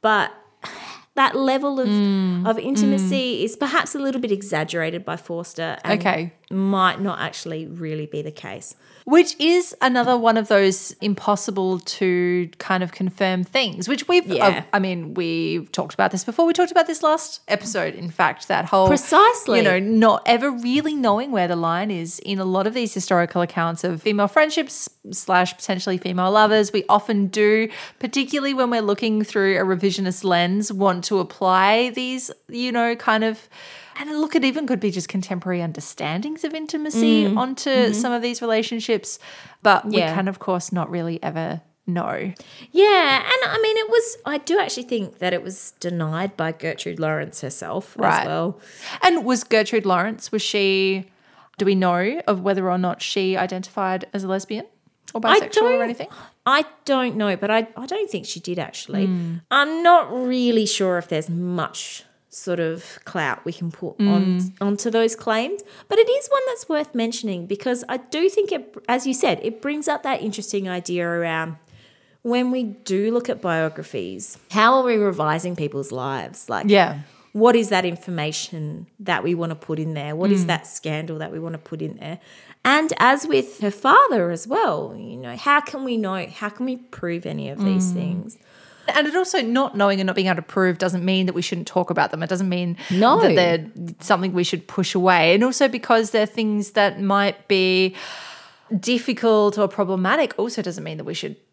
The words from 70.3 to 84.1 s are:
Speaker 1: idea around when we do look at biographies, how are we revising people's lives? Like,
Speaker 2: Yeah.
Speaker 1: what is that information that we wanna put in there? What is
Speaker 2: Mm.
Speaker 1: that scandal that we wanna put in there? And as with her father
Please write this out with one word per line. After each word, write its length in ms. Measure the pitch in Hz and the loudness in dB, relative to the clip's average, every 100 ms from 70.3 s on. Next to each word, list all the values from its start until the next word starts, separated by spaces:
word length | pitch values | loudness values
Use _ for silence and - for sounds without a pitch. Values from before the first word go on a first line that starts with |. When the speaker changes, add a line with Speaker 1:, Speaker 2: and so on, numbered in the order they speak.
| 202 202 202 190 | -8 -6 -6 -4
Speaker 1:
idea 400 | 180 175 175 170 | -6 -4 -4 -2
around 500 | 170 170 160 160 156 _ - _ _ _ _ | -2 -2 -2 -4 -10 _ -20 _ _ _ _
when 280 | 240 247 254 | -4 -2 0
we 120 | 254 | -2
do 500 | 233 202 - 190 208 | -4 -8 -4 0 2
look 160 | 240 240 | 0 -2
at 140 | - | -6
biographies, 960 | 185 165 160 156 - 127 90 95 - - _ | -2 -2 -2 -4 -10 -8 -8 -10 -12 -14 _
how 260 | 202 220 262 | 4 6 6
are 60 | |
we 140 | 254 220 | 4 2
revising 580 | 202 180 151 160 180 175 | 2 0 0 0 -2 -4
people's 360 | 147 143 131 | -4 -4 -6
lives? 560 | 123 131 135 73 - - | -6 -6 -6 -8 -12 -6
Like, 220 | 107 208 | -2 4
Speaker 2:
Yeah. 300 | 202 170 147 147 _ _ | 6 6 0 -12 _ _
Speaker 1:
what 220 | 208 233 | 2 4
is 140 | 240 208 | 4 4
that 160 | 196 | 0
information 1040 | 185 170 - 170 151 151 - 165 151 160 175 _ | 0 -4 -8 -6 -4 -6 -10 -8 -8 -10 -16 _
that 220 | 190 156 | -4 -2
we 120 | 151 | -2
wanna 200 | 170 165 156 | -2 -4 -8
put 220 | - 160 | -6 -4
in 140 | 160 | -4
there? 240 | 156 147 151 | -6 -6 -2
What 160 | 190 | 2
is 120 | 196 | 2
Speaker 2:
Mm. 20 | 175 | 2
Speaker 1:
that 200 | 160 - | -2 -4
scandal 520 | - 156 151 160 160 | -10 -6 -6 -6 -8
that 140 | 156 | -8
we 60 | 160 | -8
wanna 200 | 165 160 | -10 -10
put 240 | 156 160 | -12 -10
in 160 | 156 - | -10 -10
there? 180 | 151 170 _ - - - | -14 -14 _ -20 -20 -4
And 300 | 254 285 320 - | 2 2 2 4
as 300 | 240 277 311 | 4 4 2
with 340 | 135 247 - | 0 0 -4
her 100 | 208 | -4
father 600 | 202 269 392 539 | -2 6 6 8